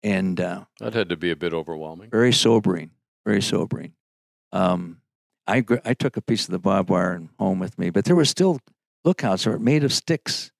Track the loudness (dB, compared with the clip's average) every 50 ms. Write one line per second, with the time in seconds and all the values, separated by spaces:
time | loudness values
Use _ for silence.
0 | 0 0 0 0 0 0 -2 -2 -4 -4 -6 -8 -14 _ _ _ -10 -4 -2 -2
1 | -2 -2 -2 -2 -2 -2 -2 -2 -2 -4 -2 -4 -6 -6 -8 -10 -10 -12 -14 -16
2 | -14 -2 2 4 4 4 4 4 4 6 4 6 4 2 -2 -2 -6 -12 _ _
3 | _ _ _ _ _ 0 0 0 0 0 -2 -2 -2 -2 -4 -8 -8 -14 _ _
4 | _ _ _ _ _ _ _ _ _ _ -2 0 0 2 0 -2 -4 -8 -14 _
5 | _ _ _ _ _ _ _ _ _ -2 0 0 2 2 0 -2 0 -4 -4 _
6 | -2 -4 -4 -4 -4 -2 -2 -2 -2 -4 -6 -2 0 0 2 2 2 2 2 2
7 | 2 0 -4 -6 -10 -14 _ _ -2 -2 0 -2 -4 -6 -6 -4 -4 0 0 0
8 | 2 4 4 4 4 2 2 2 2 2 2 0 _ _ _ _ _ _ _ _
9 | _ 0 0 0 0 -2 -2 0 0 -2 -2 0 2 2 2 4 2 2 0 -2
10 | -2 -2 -2 -2 _ -6 -8 -8 -8 -12 _